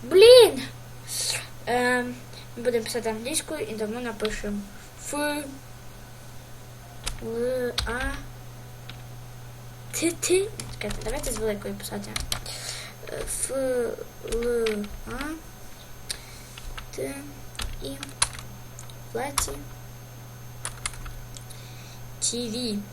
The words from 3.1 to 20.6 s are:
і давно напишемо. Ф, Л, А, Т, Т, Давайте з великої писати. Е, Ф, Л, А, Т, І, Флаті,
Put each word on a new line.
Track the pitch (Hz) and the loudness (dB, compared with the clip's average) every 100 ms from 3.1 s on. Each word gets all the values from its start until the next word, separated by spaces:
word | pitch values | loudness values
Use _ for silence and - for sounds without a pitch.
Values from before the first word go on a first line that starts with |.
| 220 240 311 - 311 | -2 0 -2 -2 -4
і | 214 214 | -4 -2
давно | 214 233 | -2 -2
напишемо. | 247 220 214 214 208 208 202 - - - - | -4 -2 -2 0 -2 -2 -4 -12 -14 -12 -4
Ф, | |
Л, | 294 294 294 269 277 - - - - - - - - - - - - - - - - 226 226 247 254 247 - - | 0 0 0 -4 -10 -14 -14 -14 -14 -14 -14 -14 -14 -14 -14 -14 -16 -14 -10 -8 -6 -4 0 0 0 0 -2 -2
А, | 240 269 269 - - - - - - - - - - - - - - - - - | -2 -2 -4 -8 -12 -14 -14 -14 -14 -14 -12 -12 -12 -14 -14 -14 -14 -14 -14 -8
Т, | - 330 | 0 0
Т, | 339 - 359 403 - - - | 0 4 4 4 -4 -8 -6
Давайте | 208 208 214 277 285 | -4 -4 -2 -2 -2
з | 226 | 0
великої | 220 208 202 | 0 -2 -4
писати. | 202 - 208 202 - - - - - - - - - - | -6 -6 -6 -4 -4 -2 -4 -4 -6 -6 -6 -8 -10 -8
Е, | - - | -4 -4
Ф, | - - 262 262 247 233 - - - 220 | -2 -2 0 2 2 0 -2 -8 -10 -2
Л, | 226 240 240 226 208 208 - 220 | 0 2 2 2 0 -4 -8 -8
А, | 240 285 320 - - - - - - - - - - - - - - - - | -6 -4 -6 -10 -14 -14 -14 -14 -14 -8 -8 -8 -14 -14 -12 -10 -10 -10 -6
Т, | - 277 285 - - - - - | -6 -6 -10 -12 -12 -6 -6 -4
І, | 269 269 - - - - - - - - - - - | -6 -8 -10 -2 -2 -2 -12 -12 -12 -12 -12 -12 -6
Флаті, | 226 269 277 - - - - - - - - - - - - | -4 -2 -2 -2 -4 -8 -12 -14 -14 -14 -14 -14 -14 -12 -10